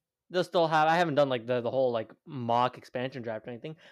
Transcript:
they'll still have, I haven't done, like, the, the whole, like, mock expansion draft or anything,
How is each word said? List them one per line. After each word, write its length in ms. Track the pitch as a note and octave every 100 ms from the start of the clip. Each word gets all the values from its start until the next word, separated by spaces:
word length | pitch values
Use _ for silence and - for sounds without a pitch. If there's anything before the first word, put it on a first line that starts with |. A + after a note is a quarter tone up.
| _ _ _
they'll 140 | F3
still 240 | E3 F3+ E3
have, 200 | D#3+ D#3
I 100 | E3
haven't 180 | E3+ C#3
done, 140 | C#3
like, 160 | B2+ A2+
the, 160 | B2
the 80 | A#2
whole, 220 | B2+ B2+
like, 200 | A#2 A2 - -
mock 520 | B2+ A#2 A#2 B2 -
expansion 440 | - B2+ C3 C3
draft 260 | A#2 A2 -
or 40 |
anything, 240 | A#2 D#3 D#3+ -